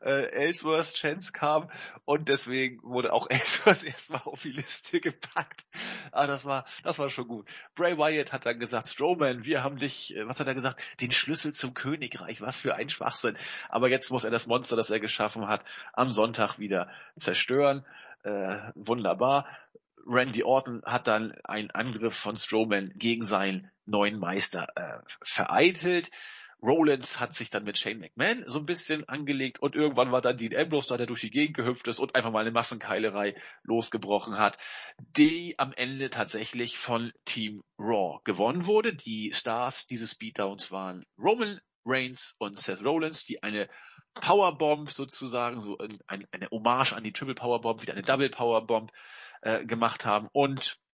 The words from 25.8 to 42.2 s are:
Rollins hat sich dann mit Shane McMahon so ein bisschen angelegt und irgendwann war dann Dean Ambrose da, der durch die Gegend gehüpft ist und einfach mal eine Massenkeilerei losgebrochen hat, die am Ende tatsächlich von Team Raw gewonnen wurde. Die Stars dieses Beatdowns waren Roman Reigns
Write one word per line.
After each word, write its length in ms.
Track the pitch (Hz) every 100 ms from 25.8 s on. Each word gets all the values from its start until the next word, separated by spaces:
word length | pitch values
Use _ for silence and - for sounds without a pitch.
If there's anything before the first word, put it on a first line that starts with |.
| 170 175 170 - - - - _
Rollins 580 | 110 156 151 135 123 -
hat 160 | 120 -
sich 160 | 113
dann 140 | 101 104
mit 120 | 101
Shane 220 | 110 113
McMahon 440 | 85 - 165 240 -
so 120 | 135
ein 60 | 151
bisschen 420 | 170 - 156 147
angelegt 520 | 135 143 139 131 -
und 160 | 143 135
irgendwann 360 | 151 131 127
war 100 | 127
dann 160 | 120 120
Dean 180 | 113 117
Ambrose 340 | 151 151 131
da, 80 | 120
der 80 | 120
durch 160 | 117
die 80 | 107
Gegend 260 | 123 151 151
gehüpft 320 | 120 123 -
ist 120 | 117
und 160 | 127 131
einfach 160 | 113
mal 100 | 110
eine 100 | 110
Massenkeilerei 840 | 117 117 117 107 104 110 101 101 98 - -
losgebrochen 760 | - 113 113 110 98 101 113 101
hat, 200 | 104 - - - - -
die 580 | - - 151 165 175 -
am 120 | 135
Ende 360 | - 127 135 135
tatsächlich 680 | 117 95 107 113 120 120 -
von 360 | - 117 117 - -
Team 360 | - 107 104 - _
Raw 420 | 104 110 90 71
gewonnen 420 | - 92 107 160 175
wurde. 300 | 214 214 170
Die 360 | - 110 107
Stars 520 | - 123 113 123 127 -
dieses 300 | 123 110 -
Beatdowns 560 | 110 - 98 98 -
waren 340 | 95 95 90 - _
Roman 440 | 131 233 214 196 _ _ 117
Reigns 500 | 131 127 127